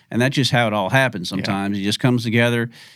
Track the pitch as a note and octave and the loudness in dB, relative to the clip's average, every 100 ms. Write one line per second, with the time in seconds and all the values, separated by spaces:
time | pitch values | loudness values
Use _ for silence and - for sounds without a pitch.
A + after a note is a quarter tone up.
0 | - A2 B2+ C#3+ A#2+ B2+ A2+ G#2 F#2 C3+ | -6 -2 0 0 2 2 2 0 0 2
1 | B2+ G#2 - - - G2 G2 G2+ G2 - | 2 -2 -6 -6 -4 -2 -2 -2 -2 0
2 | B2+ B2 A#2 A#2 A#2+ A#2 A2+ - - | 0 0 2 2 2 0 -4 -8 -20